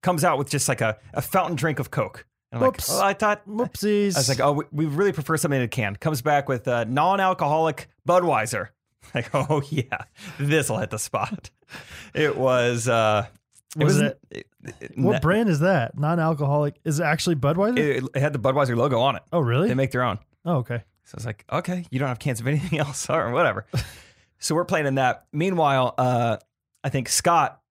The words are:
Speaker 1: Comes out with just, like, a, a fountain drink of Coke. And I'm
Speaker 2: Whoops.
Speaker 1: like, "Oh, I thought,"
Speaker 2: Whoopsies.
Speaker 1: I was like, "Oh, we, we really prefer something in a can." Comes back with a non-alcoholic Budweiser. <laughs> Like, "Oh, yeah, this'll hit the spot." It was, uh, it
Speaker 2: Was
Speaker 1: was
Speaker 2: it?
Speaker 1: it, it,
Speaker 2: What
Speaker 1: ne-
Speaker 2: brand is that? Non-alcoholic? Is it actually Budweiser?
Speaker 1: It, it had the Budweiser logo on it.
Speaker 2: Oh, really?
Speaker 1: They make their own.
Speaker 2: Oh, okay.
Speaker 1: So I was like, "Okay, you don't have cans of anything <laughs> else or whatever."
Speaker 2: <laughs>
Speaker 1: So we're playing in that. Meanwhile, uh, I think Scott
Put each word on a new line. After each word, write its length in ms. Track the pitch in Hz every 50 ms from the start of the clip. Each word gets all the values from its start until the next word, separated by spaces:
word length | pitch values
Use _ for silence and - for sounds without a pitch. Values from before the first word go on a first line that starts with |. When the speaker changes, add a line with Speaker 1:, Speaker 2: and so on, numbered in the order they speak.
| -
Speaker 1:
Comes 220 | 185 180 156 147
out 120 | 180 156 135
with 120 | 143 139
just, 180 | - 143 - -
like, 120 | 135 -
a, 180 | 120 110 107 - - - -
a 100 | 117 120
fountain 320 | - - 190 180 165 170
drink 220 | 135 151 165 143 -
of 120 | 131 -
Coke. 360 | - - - 92 - - - _ _ _ _ _
And 100 | - 120 -
I'm 40 |
Speaker 2:
Whoops. 220 | 262 254 - - -
Speaker 1:
like, 100 | - - 196
"Oh, 20 |
I 60 | 196 196
thought," 340 | 196 220 208 208 202 -
Speaker 2:
Whoopsies. 720 | 190 208 214 247 - _ - - 208 208 208 202 202 185
Speaker 1:
I 40 | 143
was 80 | 131 117
like, 120 | 135 117
"Oh, 120 | 131 143 147
we, 120 | 143 151 - -
we 140 | 147 160
really 260 | 156 139 151 202 202 -
prefer 240 | - 143 - 160
something 220 | 151 - 165 143 135
in 60 | 123
a 40 | 110
can." 260 | - - 110 101 98
Comes 260 | - - 160 156 127 117
back 260 | 151 147 143 139 139
with 180 | 135 120 -
a 180 | 131 120 120 117
non-alcoholic 1000 | 107 127 139 156 180 196 196 190 185 185 - 175 143 151 160 165 160 147 - - - _ _ _ -
Budweiser. 600 | 175 180 180 170 143 110 107 107 117 104 85 - _
<laughs> 400 | _ _ _ _ _ _ - -
Like, 140 | 120 117 - -
"Oh, 280 | 147 131 143 156 147 139 -
yeah, 300 | - - 123 - - - - _ _ - - 185 - -
this'll 380 | 139 143 151 160 147 - 110 107
hit 100 | 104 104
the 80 | - 107
spot." 520 | - - - 110 101 - 214 - - - _ _ _ _ - - - - - - - - _
It 220 | - 156 147 - -
was, 500 | 127 131 127 123 120 120 120 117 113 127
uh, 380 | 120 117 110 107 107 107 117 - _ _ _ _ _ _ _ _ - 156
it 60 | 151
Speaker 2:
Was 100 | 147 143
Speaker 1:
was 80 | 143 147
Speaker 2:
it? 180 | 143 - _ _ _
Speaker 1:
it, 160 | - - - _ _ _ - - - _
it, 120 | 64 64 - -
Speaker 2:
What 140 | 127 - 113
Speaker 1:
ne- 60 | -
Speaker 2:
brand 300 | - 156 185 214 233 208
is 100 | 165 139
that? 360 | 156 185 196 151 117 113 - -
Non-alcoholic? 840 | 147 151 170 175 160 160 165 139 147 139 143 147 147 147 147 _ _
Is 160 | 160 151 147
it 40 | 170
actually 320 | 151 156 160 - 180 170
Budweiser? 400 | 143 120 139 143 175 196 214 247 247
Speaker 1:
It, 260 | 226 147 135 131 131 131 -
it 60 | 135
had 120 | 135 151 139
the 60 | 131
Budweiser 360 | 104 131 131 147 143 123 120
logo 220 | 117 127 147 127 113
on 160 | 123 139 123
it. 60 | - - _
Speaker 2:
Oh, 100 | - 175
really? 280 | 147 120 117 131 180 233
Speaker 1:
They 60 | 127
make 160 | 131 135 131
their 120 | - 127 127
own. 140 | 120 95 107 - _ _ _ _
Speaker 2:
Oh, 100 | 175 175
okay. 260 | 139 117 - 120 117 - _ _ _ _
Speaker 1:
So 120 | - -
I 20 | -
was 80 | 110
like, 180 | 117 107 _ - - -
"Okay, 320 | 156 180 - 180 180 170 -
you 80 | - 127
don't 100 | 143 135
have 100 | 123 113
cans 220 | - 147 127 107
of 60 | 113 127
anything 300 | 151 151 143 180 - 147
<laughs> 80 | 143
else 220 | 143 139 - - -
or 200 | 143 165 117 117
whatever." 360 | 120 143 175 139 98 104 104 _ -
Speaker 2:
<laughs> 680 | 127 - - - - - - _ _ _ _ _ _
Speaker 1:
So 160 | - - 160
we're 100 | 165 175
playing 220 | - 196 165 151
in 80 | 139 135
that. 320 | 135 131 123 117 - _ _ -
Meanwhile, 640 | 147 165 190 190 175 156 143 139 131 127 123 - -
uh, 380 | 127 123 127 117 120 120 110 - _ _ _ _ _ _ _ _ -
I 60 | 139
think 200 | - 135 120 -
Scott 500 | - - - 170 170 165 143 113 - _ _ _